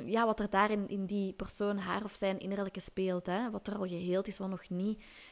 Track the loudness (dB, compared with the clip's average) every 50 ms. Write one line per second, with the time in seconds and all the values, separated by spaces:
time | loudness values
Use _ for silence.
0 | -4 0 2 4 4 4 4 2 0 2 4 6 6 6 4 2 0 0 -2 -2
1 | -2 0 0 0 0 0 -2 -4 -6 -6 -2 0 0 0 0 0 0 -2 -2 -2
2 | -2 -4 -4 -2 0 0 0 0 -2 -2 -2 -2 -2 -2 -4 -6 -6 -4 -2 0
3 | 2 2 2 0 0 0 0 0 0 -2 -4 -4 -4 -4 -2 -2 -2 -2 -2 -2
4 | 0 2 2 2 2 0 -4 -4 -4 -4 -4 -6 -6 -4 -2 0 0 0 -2 -4
5 | -8 -14 -20 -20 -20 -20